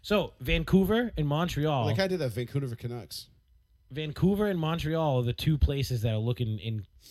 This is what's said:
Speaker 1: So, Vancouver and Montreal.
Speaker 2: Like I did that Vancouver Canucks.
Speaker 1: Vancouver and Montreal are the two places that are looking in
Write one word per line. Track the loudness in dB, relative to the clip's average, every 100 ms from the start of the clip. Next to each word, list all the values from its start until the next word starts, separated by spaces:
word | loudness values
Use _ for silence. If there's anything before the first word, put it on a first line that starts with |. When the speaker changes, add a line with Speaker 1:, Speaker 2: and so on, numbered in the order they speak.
Speaker 1:
So, | 0 2 2 -4
Vancouver | -2 0 4 4 6 2 0 -2
and | 0
Montreal. | 0 0 -2 0 0
Speaker 2:
Like | 2 2
I | 0
did | 0
that | -4
Vancouver | -4 -4 -4 -6 -8
Canucks. | -10 -10 -12 -16 -16 _ _ _ _ _ -14
Speaker 1:
Vancouver | -10 -8 0 2 2 0
and | 0
Montreal | 0 0 0 0 2 2
are |
the | 0
two | 0 0 4
places | 2 2 -2 0
that | 0
are | 0
looking | -2 -2 -2 -4
in | -4 -6 -8 -16 -16